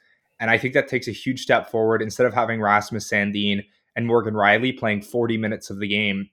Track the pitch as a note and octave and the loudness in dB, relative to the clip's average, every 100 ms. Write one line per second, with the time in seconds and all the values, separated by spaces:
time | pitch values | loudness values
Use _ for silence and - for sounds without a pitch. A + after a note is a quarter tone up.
0 | _ _ _ - A2+ A#2 C3 C#3 C3+ B2+ | _ _ _ -6 0 0 2 -2 0 -4
1 | A#2+ G2 - A#2+ - A#2+ - A2+ A2 A2+ | -6 -8 -6 -6 0 0 0 0 2 0
2 | A2 - B2 B2 A2+ A2+ G#2 G#2 - G#2+ | -2 0 0 0 -2 0 4 2 2 -8
3 | - G#2+ G2+ G#2 G2+ G2+ - _ _ - | -2 0 0 0 0 -2 -4 _ _ -6
4 | A#2 A#2 A2+ G#2+ G2+ G#2 B2+ - A2+ G#2 | 2 2 2 2 4 4 2 -2 -2 -2
5 | G#2 A#2+ A#2 A2+ G#2+ G#2+ - G2 G2+ G#2 | -4 -2 0 0 -2 -6 -8 -6 -2 0
6 | G#2 G2 G2 | 0 -2 -6